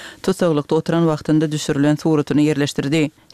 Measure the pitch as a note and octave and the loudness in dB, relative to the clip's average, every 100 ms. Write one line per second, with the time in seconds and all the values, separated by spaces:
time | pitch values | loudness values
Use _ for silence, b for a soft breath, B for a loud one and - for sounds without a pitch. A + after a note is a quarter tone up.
0 | B B - - F3 D3 - D#3+ E3 E3 | B B -4 0 0 0 0 -2 0 0
1 | E3 D3+ - D#3 D#3 D3+ - C#3+ D3 D3+ | 2 0 0 2 2 -2 -2 0 2 2
2 | E3 D3+ C#3+ D3 D3+ C#3+ C#3+ - C#3 D#3 | 2 0 2 2 2 0 -2 -4 -2 0
3 | D3 - b | -2 -4 b